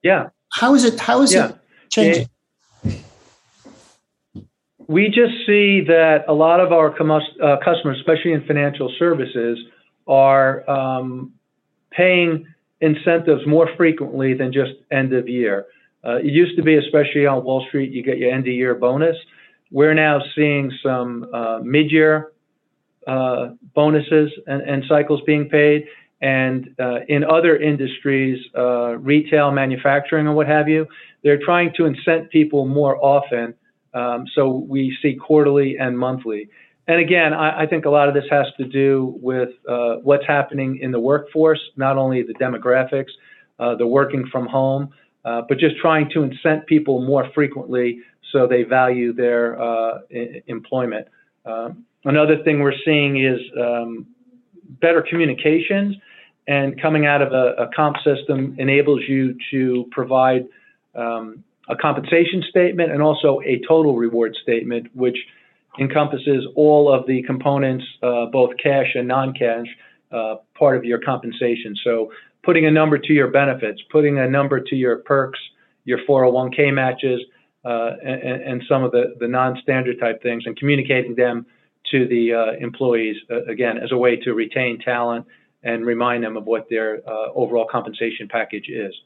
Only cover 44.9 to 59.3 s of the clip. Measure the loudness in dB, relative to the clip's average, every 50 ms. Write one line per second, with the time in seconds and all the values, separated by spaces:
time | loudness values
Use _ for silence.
44.9 | _ _ _ _ _ _ _ -6 -6 -6 -2 -4 0 2 2 0 0 0 0 2
45.9 | 2 2 0 0 -2 -2 -2 -2 -4 -2 0 0 0 0 0 0 0 2 2 0
46.9 | -2 -2 0 0 0 0 0 -2 -2 -2 -2 -2 -4 -10 -10 -4 -2 -2 -2 -2
47.9 | -4 -6 -16 _ _ _ _ -2 0 0 2 2 2 0 0 2 2 2 2 2
48.9 | 0 0 -2 -2 -2 0 0 0 2 0 0 -2 -2 -4 -4 -4 -2 -2 -2 -4
49.9 | -4 -8 -14 _ -10 -10 -10 -10 -12 -18 _ -12 -14 -12 -10 -6 -4 -4 -4 -4
50.9 | -6 -8 -12 _ _ _ _ _ _ _ _ -10 -10 -8 -10 -10 -14 -16 -20 _
51.9 | _ _ _ 0 2 2 4 4 2 2 2 0 0 2 0 0 -2 -2 -2 0
52.9 | 0 2 2 0 0 0 0 0 0 -2 -6 -10 -6 -4 -4 -2 -2 -4 -6 -8
53.9 | -10 -14 -16 _ _ _ _ _ _ _ _ _ _ -20 _ -20 -6 0 2 2
54.9 | 2 2 0 0 -2 0 0 0 -2 0 0 2 2 2 0 0 -2 -2 0 -2
55.9 | -4 -6 _ _ -20 -20 -20 _ _ _ _ -2 -2 0 -2 -2 -4 -2 -2 0
56.9 | 2 2 2 2 2 2 2 2 2 2 2 2 0 -2 -4 -4 0 0 0 0
57.9 | 0 0 0 0 0 0 -2 -4 -2 -2 -2 -6 -6 -4 0 2 2 2 4 2
58.9 | 2 0 0 -2 -2 0 0 -2